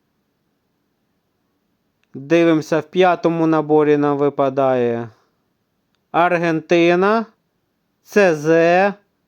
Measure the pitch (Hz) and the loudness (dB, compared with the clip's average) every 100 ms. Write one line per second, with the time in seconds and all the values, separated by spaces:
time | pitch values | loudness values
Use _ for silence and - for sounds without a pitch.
0 | _ _ _ _ _ _ _ _ _ _ | _ _ _ _ _ _ _ _ _ _
1 | _ _ _ _ _ _ _ _ _ _ | _ _ _ _ _ _ _ _ _ _
2 | _ 131 139 170 170 156 - 156 - 180 | _ -12 0 2 2 0 -2 -6 -4 0
3 | 185 170 170 165 160 156 151 151 147 147 | 0 0 -2 -2 -2 -2 0 2 2 2
4 | 147 143 143 143 139 135 135 127 120 117 | 0 -2 -2 -2 -4 -2 -2 0 -2 -4
5 | 113 _ _ _ _ _ _ _ _ _ | -10 _ _ _ _ _ _ _ _ _
6 | _ 156 175 175 170 160 156 170 170 175 | _ -2 0 0 -2 -4 0 0 2 0
7 | 196 226 214 _ _ _ _ _ _ _ | 0 -2 -6 _ _ _ _ _ _ _
8 | _ 208 185 156 151 165 170 180 202 196 | _ 0 2 0 0 2 2 2 0 -4
9 | _ _ | _ _